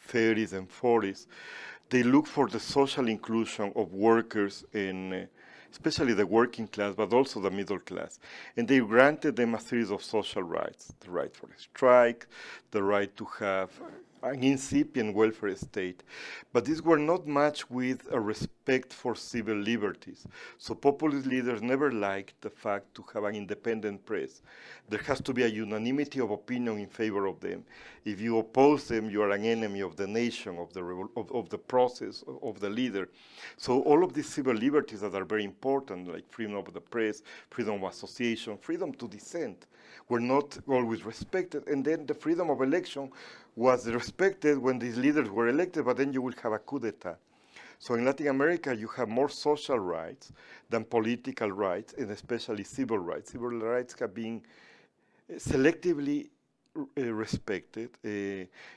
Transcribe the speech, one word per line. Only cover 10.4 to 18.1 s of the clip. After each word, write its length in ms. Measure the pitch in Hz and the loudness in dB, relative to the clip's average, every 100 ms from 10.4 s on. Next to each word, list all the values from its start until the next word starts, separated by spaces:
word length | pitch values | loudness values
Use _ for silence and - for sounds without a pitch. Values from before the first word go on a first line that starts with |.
rights, 500 | 87 82 - - - - | -4 -4 -4 -8 -18 -20
the 100 | 87 | -8
right 240 | 87 69 | -4 -4
for 120 | - - | -8 -20
a 120 | - | -20
strike, 680 | - - 127 123 120 120 - - - - _ | -20 2 8 10 8 4 -8 -18 -16 -18 _
the 120 | 107 | 0
right 340 | 98 101 101 - | 2 2 0 -4
to 80 | 104 - | -12 -4
have 320 | 101 95 92 - 339 - - _ | -2 0 -2 -8 -18 -18 -20 _
an 200 | 127 135 | -6 0
incipient 720 | 131 135 - 139 151 127 107 | 2 2 2 0 2 0 0
welfare 400 | 101 110 110 101 | 4 4 4 -4
state. 480 | 95 - 104 92 90 - - - - - | -4 -8 -6 -6 -6 -16 -16 -14 -16 -4
But 140 | 123 | 0
these 160 | 117 160 | 0 2
were 180 | 160 156 | 4 6
not 280 | 151 180 151 | 6 0 0
matched 440 | 143 147 147 - | 2 2 0 -6
with 400 | 127 127 127 - | -4 -2 -2 -2